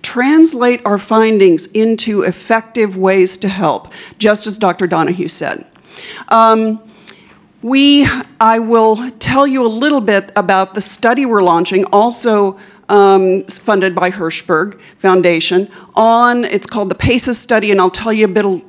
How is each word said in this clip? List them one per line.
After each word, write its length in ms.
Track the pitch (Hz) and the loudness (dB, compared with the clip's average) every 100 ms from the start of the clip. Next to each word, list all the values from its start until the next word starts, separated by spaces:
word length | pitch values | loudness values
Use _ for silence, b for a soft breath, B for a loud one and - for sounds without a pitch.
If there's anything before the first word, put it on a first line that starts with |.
Translate 840 | - 240 262 320 320 254 247 240 214 | -6 -2 2 4 4 2 0 -2 -2
our 120 | 202 | -4
findings 720 | - 220 220 214 190 160 - | 0 0 2 4 4 2 -2
into 500 | 214 220 226 - 208 | -2 0 -2 -2 -2
effective 760 | - 175 - 226 220 247 214 185 | -2 -6 -4 -4 -2 -4 -4 0
ways 400 | 185 190 185 - | 0 2 2 0
to 120 | 202 | -2
help, 420 | 190 165 117 - B B - | -2 -2 -2 -8 B B -2
just 300 | 214 208 220 | 0 0 -2
as 100 | 208 | -2
Doctor 300 | 196 175 185 | -2 -2 -2
Donahue 400 | 165 160 180 170 | -2 -2 -4 -4
said. 380 | - 151 - - _ B B B B B | -4 -4 -10 -14 _ B B B B B
Um, 520 | 226 226 220 220 220 - B B B B B B _ | 2 4 2 0 -6 -12 B B B B B B _
we, 440 | 226 269 285 285 269 254 - _ | -2 2 4 4 2 -4 -12 _
I 200 | 226 226 | 0 0
will 500 | 226 226 220 220 247 | 0 2 2 0 -6
tell 360 | - - 262 277 | -8 -2 0 0
you 180 | 262 233 | 0 -2
a 20 | |
little 340 | 220 285 285 | -2 -2 0
bit 300 | 214 202 196 - | 0 -2 -2 -4
about 400 | 185 190 190 220 | 0 0 -2 -4
the 60 | |
study 440 | - - 226 247 262 | -4 0 0 0 0
we're 160 | 214 | 2
launching, 440 | 180 170 180 190 196 | 2 2 0 -2 0
also, 760 | 208 233 240 240 214 196 196 B B - | 0 2 0 0 0 0 -4 B B 0
um, 540 | 202 196 196 190 190 190 | 2 4 4 2 -2 -2
funded 480 | - - 202 190 | -4 0 0 0
by 180 | 180 180 | -2 -4
Hirschberg 680 | 196 165 - - 160 196 - | -4 -8 -8 -4 -2 -2 -10
Foundation, 880 | - _ 196 185 175 165 - 185 202 B B - | -20 _ 0 2 2 0 0 -2 -2 B B 0
on, 500 | 226 233 240 240 240 | 2 4 2 0 -2
it's 240 | 202 - | -4 -4
called 200 | 226 196 | -6 -6
the 60 | 185 | -4
paces 420 | - 240 254 233 | 0 0 0 -2
study, 340 | - 226 214 | 0 0 2
and 100 | 196 | 2
I'll 80 | 185 | 0
tell 240 | - 226 | -2 -4
you 120 | 220 214 | 0 0
a 40 | |
bit, 160 | 185 202 | 0 -2
a 160 | 185 | -4